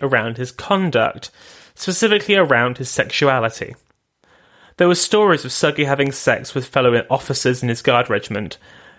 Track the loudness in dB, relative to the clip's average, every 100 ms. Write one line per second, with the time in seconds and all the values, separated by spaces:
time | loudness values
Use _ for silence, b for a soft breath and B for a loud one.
0 | 0 0 -2 -6 -10 -8 -2 0 2 0
1 | 0 -4 -18 B B B B -12 -6 0
2 | 2 0 2 2 4 4 2 -2 -6 -2
3 | -2 2 2 2 0 -4 -14 -14 _ _
4 | _ _ b b b b b 0 2 4
5 | 2 4 4 2 0 0 0 0 0 0
6 | 0 0 0 0 -2 -8 -4 0 2 2
7 | 0 -4 -2 -2 -2 -2 -2 -2 0 0
8 | 0 -4 -4 -8 -8 -12 B B B